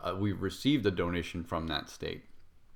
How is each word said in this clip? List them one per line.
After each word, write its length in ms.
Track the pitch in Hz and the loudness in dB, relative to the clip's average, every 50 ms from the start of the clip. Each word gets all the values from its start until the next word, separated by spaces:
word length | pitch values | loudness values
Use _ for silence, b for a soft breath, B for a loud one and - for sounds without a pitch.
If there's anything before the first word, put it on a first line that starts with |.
| - | -2
uh, 120 | 87 90 95 | -2 0 2
we've 220 | 101 104 92 90 | 2 2 2 2
received 440 | 95 95 - - - 135 151 139 104 | 0 -2 -2 0 2 4 4 6 4
a 60 | 101 | 4
donation 520 | 90 87 87 87 87 87 78 - - 87 80 | 4 4 2 2 2 0 -2 -2 -4 -6 -4
from 240 | - 87 82 80 80 | -2 -2 -2 0 0
that 220 | 76 71 71 - | -2 -4 -4 -6
state, 340 | - - - 80 85 - - - - - - - - - - - - | -8 -8 -6 -6 -6 -6 -10 -16 -16 -18 -18 -18 -20 -20 -20 -20 -18